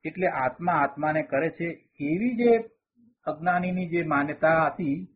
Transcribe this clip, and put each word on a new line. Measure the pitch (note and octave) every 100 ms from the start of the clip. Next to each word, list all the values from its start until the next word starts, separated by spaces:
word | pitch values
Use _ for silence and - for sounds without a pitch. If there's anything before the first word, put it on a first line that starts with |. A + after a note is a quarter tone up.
| D#3+
એટલે | D#3+ F#3 D3+
આત્મા | C3 - F3 D#3+
આત્માને | C#3+ - D3+ D#3
કરે | D3 C3+ D#3+
છે | - E3+ D#3 _ _
એવી | C#3+ E3+ A#3+ A#3+
જે | A#3+ A3+ A3+ _ _ _ _ _ -
અજ્ઞાનીની | D#3 F3 F3+ F3+ F3+ F3
જે | E3+
માન્યતા | D#3+ C#3+ C#3+ C#3+ D#3 D#3+
હતી | D3+ - C#3+ D3 F#3